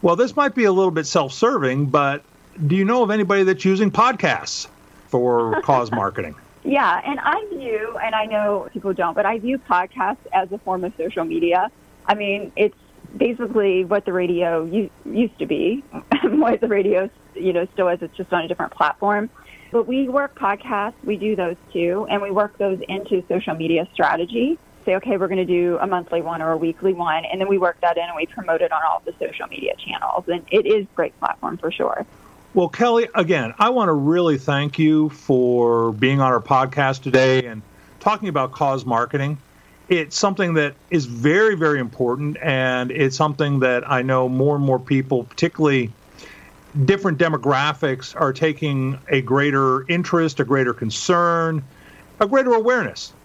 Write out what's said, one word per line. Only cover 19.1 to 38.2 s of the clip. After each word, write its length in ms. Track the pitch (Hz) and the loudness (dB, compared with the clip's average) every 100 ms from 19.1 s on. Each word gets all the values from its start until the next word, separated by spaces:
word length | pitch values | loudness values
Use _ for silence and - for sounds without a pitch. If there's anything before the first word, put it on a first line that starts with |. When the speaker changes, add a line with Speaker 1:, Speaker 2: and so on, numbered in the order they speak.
| 208 220 - - - - | 0 -2 -10 -20 -20 -4
Speaker 2:
But 140 | 233 233 | -2 0
we 200 | 262 269 | 0 0
work 300 | 262 285 - | 0 -2 -2
podcasts, 560 | 214 202 254 214 202 - | -2 -2 -4 -4 -4 -8
we 140 | - 202 | -6 -4
do 180 | 208 | -2
those 220 | 196 180 180 - | -2 -2 -6 -8
too, 340 | - 170 185 214 | -2 0 -2 -2
and 140 | 202 | -4
we 80 | 202 | -2
work 280 | 196 208 - | -2 -2 -2
those 220 | 202 185 - | -2 -2 -6
into 360 | 190 196 190 180 | -8 -2 -4 0
social 260 | 190 - | -4 -2
media 340 | 160 160 165 - | -6 0 0 -2
strategy. 680 | - 151 165 175 233 254 320 - - | -2 0 0 -4 -2 -2 -2 -8 -8
Say, 120 | - 185 | -2 -2
"Okay, 200 | 240 196 | 0 -2
we're 120 | 185 | 0
gonna 160 | 190 | -2
do 340 | 180 175 175 170 | 0 0 0 0
a 60 | 196 | -2
monthly 340 | 180 175 170 | -2 -2 -4
one 220 | 165 170 | -4 -4
or 100 | 160 | -2
a 40 | 160 | 0
weekly 360 | 165 160 190 | -2 -2 -2
one," 320 | 175 170 160 | 0 -2 -2
and 160 | 160 185 | -4 -4
then 80 | 190 | 0
we 80 | 196 | 2
work 240 | 180 170 | 2 0
that 160 | 175 170 | 0 0
in 80 | |
and 100 | 170 | -4
we 120 | 165 165 | -6 -8
promote 340 | - 180 165 | -8 -2 0
it 100 | 175 | 0
on 120 | 156 156 | 0 -2
all 160 | 170 | -2
the 100 | - - | -6 -8
social 280 | - - - | -8 -8 -12
media 280 | - - - | -8 -8 -8
channels. 520 | - - - - 185 | -8 -8 -4 -4 -4
And 160 | 175 - | -6 0
it 160 | 190 - | 0 4
is 180 | 214 | 0
a 100 | 196 | 0
great 240 | - 165 - | -4 -4 -2
platform 380 | - - - 175 | -6 -4 -8 -6
for 160 | 160 | -8
sure. 320 | - - - 226 - - - - | -4 -4 -4 -10 -14 -20 -20 -4
Speaker 1:
Well, 160 | - 175 | 0 0
Kelly, 400 | - 240 233 233 | 2 2 2 2
again, 400 | - 170 165 113 - | 0 2 0 0 0
I 120 | 214 | 2
wanna 240 | 247 202 | 4 2
really 420 | 156 139 175 175 143 | 2 2 2 2 0
thank 420 | 139 139 147 139 | 0 0 -2 2
you 300 | 156 156 151 | 4 4 2
for 840 | 143 - 131 123 123 117 117 113 | -2 0 2 4 4 4 4 2
being 280 | 107 127 139 | 2 2 4
on 100 | 131 | 4
our 120 | 123 | 2
podcast 600 | - 131 131 135 135 135 | 2 2 2 0 0 0
today 440 | 135 127 131 131 123 | 2 4 4 4 0
and 160 | 110 107 - - - | -10 -16 -20 -20 -4
talking 300 | - 208 | -2 -2